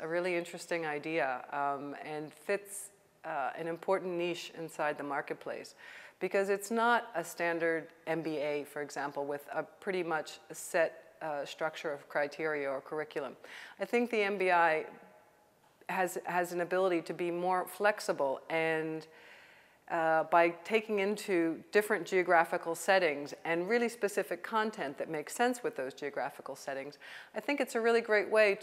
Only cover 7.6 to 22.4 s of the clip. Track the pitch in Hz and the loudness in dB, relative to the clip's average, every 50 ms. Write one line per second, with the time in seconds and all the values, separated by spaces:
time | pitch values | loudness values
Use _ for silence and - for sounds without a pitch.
7.6 | 165 165 165 160 151 - - - - - 160 165 156 160 156 147 139 151 147 147 | 2 2 2 0 -2 -6 -14 -10 -4 -2 -2 -2 -2 -2 -2 -2 -2 0 -2 -2
8.6 | 139 - - 151 147 139 - 151 139 143 143 143 143 143 143 143 - - - 151 | -4 -6 -8 -8 -8 -6 -6 -6 -6 -4 -4 -4 -4 -4 -4 -6 -6 -6 -6 -6
9.6 | 151 - - - - 208 190 185 175 165 165 156 147 - - - - - 156 - | -6 -6 -8 -10 -6 -4 -2 -2 0 0 -2 -2 -2 -4 -10 -16 -16 -16 -14 -12
10.6 | - - - 175 165 160 - - - - - - - 160 147 143 135 - - - | -8 -2 2 2 2 2 0 -6 -18 -20 -14 -8 -6 -4 -4 -4 -4 -6 -6 -4
11.6 | 165 156 - - - 165 143 143 - - - 160 147 143 - - 160 156 151 147 | -4 -4 -4 -4 -6 -6 -6 -6 -8 -4 -2 0 0 0 -2 -2 -2 -2 0 0
12.6 | 139 139 135 131 - - 160 156 151 151 - 160 139 123 - - - - - - | -2 -2 -2 -4 -6 -6 -6 -6 -6 -4 -4 -6 -6 -6 -8 -12 -18 -18 -16 -16
13.6 | - - - - 196 - - 240 240 233 240 220 202 196 208 196 185 185 180 175 | -16 -14 -10 -8 -4 0 2 2 2 2 2 2 2 2 2 2 4 6 6 8
14.6 | 170 170 160 156 - - - - - - - - - _ _ _ _ _ _ _ | 6 6 4 2 0 -4 -10 -16 -20 -20 -20 -20 -20 _ _ _ _ _ _ _
15.6 | _ _ _ _ - - 180 190 185 180 180 185 - - 175 180 180 175 180 175 | _ _ _ _ -10 -4 0 0 0 0 0 -4 -6 -2 0 0 0 0 0 -2
16.6 | 175 165 190 185 190 190 180 165 160 - 175 160 180 175 170 175 175 180 185 180 | -2 0 2 4 4 4 4 2 0 -2 -4 -4 -2 -2 -2 0 0 2 2 2
17.6 | 175 - - - 202 208 214 208 - - 180 147 143 135 135 - - - 160 160 | 0 -2 -2 2 4 4 4 2 0 -2 0 2 2 0 0 -2 -4 -2 0 0
18.6 | 160 160 160 160 160 160 156 160 156 - - - - - - - - - - - | 2 2 2 0 0 -2 -4 -6 -8 -12 -18 -20 -20 -20 -20 -20 -20 -20 -20 -20
19.6 | - _ _ _ _ - - 170 160 160 160 160 156 156 - 170 170 170 170 - | -20 _ _ _ _ -4 -2 0 2 4 4 4 4 6 6 6 6 6 4 0
20.6 | - - 214 220 220 - 214 202 190 196 208 208 - - 190 170 165 165 160 - | -4 0 0 0 0 0 0 0 2 2 0 -2 -2 0 2 4 4 2 0 -2
21.6 | - - - 208 208 208 220 185 160 - 196 185 180 165 185 165 | -4 0 2 4 4 4 2 0 0 2 2 2 4 6 6 6